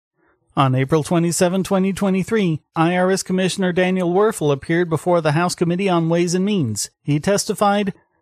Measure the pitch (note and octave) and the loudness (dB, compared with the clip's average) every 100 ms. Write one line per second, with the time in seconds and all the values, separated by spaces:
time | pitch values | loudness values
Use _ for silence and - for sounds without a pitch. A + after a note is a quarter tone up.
0 | _ _ _ _ _ - C3+ C3 C3+ D#3+ | _ _ _ _ _ 0 2 2 0 0
1 | - F3 E3+ D#3+ F3 F#3+ F3 F#3+ F#3+ F3 | 0 0 0 0 0 0 -2 0 0 -2
2 | G3 F#3+ E3+ A3 F3+ D3+ _ E3 E3 F3+ | 0 0 0 0 0 -2 _ -2 0 2
3 | F#3 F#3+ - F#3 F#3 F#3+ F#3 F3 F3+ F#3 | 0 0 -2 -2 -2 -2 -2 0 0 0
4 | F3 F3+ A3 - D3 C#3 - E3+ F3+ D#3+ | 0 2 2 0 0 0 0 -2 0 -2
5 | F3+ E3+ D#3 D#3 F3 - E3+ F3+ G3 E3+ | 0 0 2 0 0 -2 -2 0 0 0
6 | E3 E3+ F3 F#3 G3 G3+ A#2 G#2 - _ | 2 0 0 0 0 0 -2 -4 -8 _
7 | - D3 F#3 G3+ - F#3+ G3+ G3+ G3+ - | -4 -2 0 0 -2 0 0 0 -2 -8
8 | _ _ | _ _